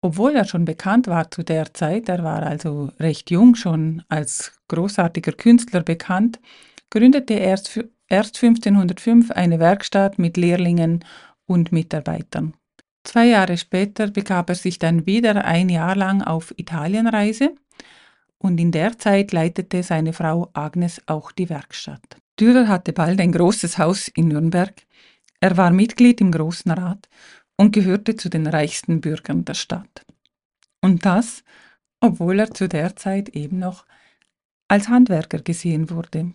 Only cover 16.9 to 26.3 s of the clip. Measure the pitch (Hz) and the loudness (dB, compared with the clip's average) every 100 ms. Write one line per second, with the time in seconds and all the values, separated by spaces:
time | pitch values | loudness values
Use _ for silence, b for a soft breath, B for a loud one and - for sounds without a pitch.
16.9 | 208 226 220 208 220 285 - _ b b | 0 0 0 -2 0 -2 -4 _ b b
17.9 | b b b b _ 190 170 170 165 185 | b b b b _ -2 0 0 0 -2
18.9 | 226 214 196 202 175 160 170 180 180 175 | -2 0 0 0 -2 -2 -4 -6 -6 -4
19.9 | 165 160 165 165 165 170 - 151 175 175 | -2 -2 -4 -4 -2 -4 -8 -6 -4 -4
20.9 | - - 156 - - 180 151 - - - | -6 -8 -8 -8 -8 -6 -6 -12 -16 -16
21.9 | 139 _ - _ - 220 247 233 185 185 | -18 _ -20 _ 0 4 4 4 0 -2
22.9 | 175 165 190 175 175 175 - 170 - 165 | -2 0 2 2 2 2 2 -4 -2 0
23.9 | 196 - - 165 147 160 175 190 - _ | -2 -6 0 0 2 0 0 -2 -6 _
24.9 | b b b b b 185 180 180 180 226 | b b b b b 0 2 4 4 2
25.9 | - 247 240 190 | 6 6 6 2